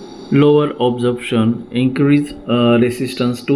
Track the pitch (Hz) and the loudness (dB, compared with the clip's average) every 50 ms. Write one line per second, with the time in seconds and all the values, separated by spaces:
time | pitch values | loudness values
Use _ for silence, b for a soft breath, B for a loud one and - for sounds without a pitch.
0 | - - - - - - 143 139 147 147 147 147 147 147 - - 120 123 120 120 | -20 -20 -20 -20 -6 0 2 4 4 6 4 4 2 0 -2 -2 -2 -2 0 0
1 | 120 123 120 120 - - 120 113 110 113 117 117 - - - 123 131 131 131 - | -2 -2 -2 -4 -6 -4 -2 0 0 0 0 -2 -8 -8 -4 -2 -2 0 0 0
2 | 143 143 143 147 143 - - - - - 120 120 120 120 120 117 123 120 120 - | 2 2 2 2 0 -4 -10 -14 -6 -4 -2 0 2 2 4 4 2 0 0 -4
3 | 131 123 - - 123 123 120 120 - - 139 | -6 -6 -4 -4 -4 -4 -4 -4 -4 -2 -2